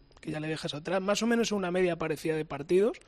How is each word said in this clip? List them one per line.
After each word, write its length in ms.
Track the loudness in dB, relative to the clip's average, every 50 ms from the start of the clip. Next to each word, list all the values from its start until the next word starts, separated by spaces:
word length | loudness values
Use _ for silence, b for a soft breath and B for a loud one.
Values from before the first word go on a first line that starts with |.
| _ _ -20 -14
que 100 | -10 -8
ya 100 | -6 -6
le 80 | -4 -4
dejas 240 | -4 -4 -6 -6 -8
atrás, 300 | -8 -6 -2 -2 0 0
más 200 | 0 0 0 2
o 40 |
menos 260 | 2 2 2 2 0 0
una 180 | -2 -2 0
media 260 | 2 2 2 2 2
parecida 400 | 0 -2 -2 -2 -2 -2 -2 -2
de 80 | -2 -2
partidos, 520 | -4 -6 -8 -2 2 4 4 4 4 2 -2 b